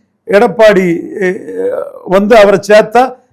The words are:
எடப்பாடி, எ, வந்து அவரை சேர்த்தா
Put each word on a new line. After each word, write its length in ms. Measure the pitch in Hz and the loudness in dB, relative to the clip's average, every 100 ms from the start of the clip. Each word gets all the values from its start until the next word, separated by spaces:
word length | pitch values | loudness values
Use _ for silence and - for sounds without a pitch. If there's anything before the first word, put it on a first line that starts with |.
| _ _ - | _ _ -2
எடப்பாடி, 760 | 190 233 185 220 196 180 170 - - | 0 0 2 2 2 -2 -4 -8 -8
எ, 200 | 185 185 - 185 190 - - - - | -6 -6 -12 -8 -6 -6 -10 -14 -2
வந்து 320 | 190 202 226 | -2 4 4
அவரை 220 | 202 196 - | 4 2 2
சேர்த்தா 480 | 214 214 233 254 254 _ | 2 2 0 -2 -4 _